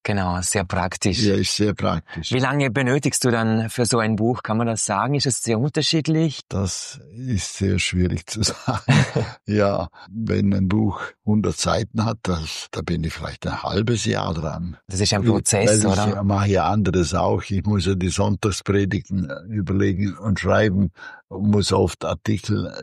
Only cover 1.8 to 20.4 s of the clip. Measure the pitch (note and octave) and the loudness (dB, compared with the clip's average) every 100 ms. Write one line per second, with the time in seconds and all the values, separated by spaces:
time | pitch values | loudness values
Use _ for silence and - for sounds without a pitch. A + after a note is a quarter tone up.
1.8 | G2 F2 - E2+ E2 B2 B2+ C#3+ C#3 A2 | -2 -2 -4 -10 -4 0 0 0 0 0
2.8 | B2+ C#3+ C#3 - B2+ A#2 A2+ A2 A2+ - | 2 2 0 0 2 2 2 2 0 -2
3.8 | A#2+ A#2 A2 G#2+ A2+ A#2+ - A2 A#2 G#2+ | 0 2 2 2 0 0 -2 -2 0 -2
4.8 | - G2 A#2 C#3+ C3+ A#2 A2+ A2+ C#3+ D#3 | -2 0 0 0 0 -2 0 0 0 0
5.8 | C#3 E3 C#3 D#3+ D#3+ - - F#2 F#2 - | 0 0 0 2 0 -2 -6 -2 -2 -4
6.8 | - - - A2 B2+ G2+ - - G2 F#2+ | -10 -16 -18 -10 -4 -2 -4 -2 0 0
7.8 | - F2+ F2+ F#2 - A2 - - - A#2+ | 0 0 2 0 -4 -4 -4 -2 -4 -2
8.8 | - C#3+ C3 - A2+ - - G#2 G2+ G2+ | 2 4 4 0 -4 -6 -2 2 4 2
9.8 | - - - G#2 A2 G2 G2+ G2 F#2+ G#2+ | -4 -10 -14 -6 -2 0 2 2 2 2
10.8 | G#2+ - - - - G#2+ G2 - - E2+ | 2 -2 -8 -8 0 2 2 0 0 0
11.8 | A2+ A2 G#2+ A2+ - E2+ D#2 - - - | 0 -2 -2 -2 -2 -2 -4 -10 -10 -8
12.8 | D2+ E2+ D#2 - D2 - - - C#2 D#2+ | -4 -2 -2 -6 -10 -8 -6 -6 -2 -2
13.8 | A2+ A2+ A2+ G#2 G2 E2 D#2+ D2+ F2 - | 0 0 0 0 -2 -4 -4 -6 -8 -10
14.8 | - F#2 G2+ G#2 A#2 G2+ - G2+ G#2 G#2+ | -8 -2 0 2 2 2 2 2 4 4
15.8 | G#2 F#2+ G#2 G2 G2+ G2+ G2+ F#2 E2 G#2 | 4 2 2 0 0 2 2 2 2 2
16.8 | F#2 F2+ E2+ F2 F#2+ G#2 - G2 G#2 G2+ | 2 2 0 0 0 0 -2 -2 0 0
17.8 | F2+ F#2+ F#2 F2+ G#2 G2 G#2+ - - G2+ | 0 0 0 0 0 0 0 -2 0 0
18.8 | G2 G2 - F#2+ D2+ - F#2 A2 F#2 F#2+ | 2 -2 -2 -4 -4 -6 -8 -4 0 2
19.8 | G2+ F#2 G2+ - A2 F#2 | 2 2 -2 -2 -2 -2